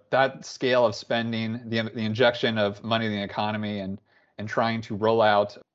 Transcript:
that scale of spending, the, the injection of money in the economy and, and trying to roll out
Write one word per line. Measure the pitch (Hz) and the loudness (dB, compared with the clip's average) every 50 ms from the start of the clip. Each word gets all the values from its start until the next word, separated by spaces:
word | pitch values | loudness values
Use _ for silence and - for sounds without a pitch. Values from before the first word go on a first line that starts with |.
| _ _ | _ _
that | - 127 135 135 135 - - | 2 2 2 2 0 -6 -14
scale | - - - - 127 123 123 123 | -16 -10 -4 0 2 2 4 4
of | 110 110 | 2 0
spending, | - - - 117 117 117 117 113 113 113 110 113 123 123 | -2 -6 -4 -2 -2 -2 -2 -4 -4 -4 -4 -6 -6 -6
the, | 113 113 113 110 110 - | -4 -2 -2 -2 -4 -4
the | 123 110 | -4 -4
injection | 110 107 110 127 120 120 - - 120 113 110 | -2 2 4 4 4 4 4 0 0 2 2
of | 104 101 101 104 - | 0 0 0 -4 -4
money | 110 113 113 113 | -2 -2 0 0
in | 110 | -2
the | 107 101 | -2 -4
economy | 101 98 - - 107 107 107 107 107 104 104 101 | -4 -6 -4 -4 -4 -2 -2 -4 -4 -4 -6 -6
and, | 95 95 98 101 - _ _ _ _ _ _ - | -6 -6 -8 -10 -14 _ _ _ _ _ _ -12
and | 104 110 | -10 -6
trying | - 139 120 113 113 113 | -2 0 0 0 0 -2
to | 113 - 113 | -6 -6 -6
roll | 98 110 110 113 113 | 0 2 2 4 6
out | 110 107 104 101 104 104 - - - _ _ | 6 6 6 4 4 2 -2 -12 -20 _ _